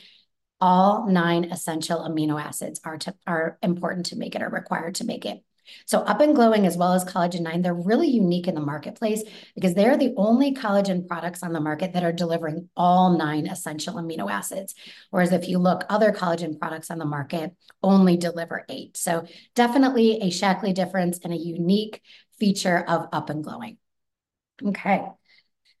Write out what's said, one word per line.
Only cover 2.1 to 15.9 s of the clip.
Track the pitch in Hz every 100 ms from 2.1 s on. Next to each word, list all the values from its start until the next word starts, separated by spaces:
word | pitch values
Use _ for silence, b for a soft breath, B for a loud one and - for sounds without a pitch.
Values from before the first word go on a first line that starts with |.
| 156 151 147
acids | 147 - - -
are | 160 156
to, | - - -
are | 165 165 -
important | 196 175 180 180 175
to | -
make | -
it, | -
are | -
required | - - 175 165
to | 185
make | - - -
it. | - _ _ B B -
So | 196
Up | - -
and | 302
Glowing, | 277 233 214 185
as | 175
well | 180
as | 180 180
Collagen | 190 175 175
nine, | 165 170
they're | 180
really | 175 175 247 339
unique | 240 180 175 185
in |
the | 156
marketplace | 143 151 202 - 226 214 B B B
because | - 185
they're | 175 220 294
the | 254 196
only | 208 240 277
collagen | 269 214 202 196 180 180
products | 170 170 175
on | 175
the | 165
market | 151 151 180
that | 175
are | 170
delivering | 170 175 165 160 160 - -
all | 175 180 185 170
nine | 156 151 175
essential | 180 160 151 175
amino | 175 165 160 202
acids. | 202 185 - 196 B B B B
Whereas | 185 180
if | 180 180
you | 180
look, | 185 180
other | -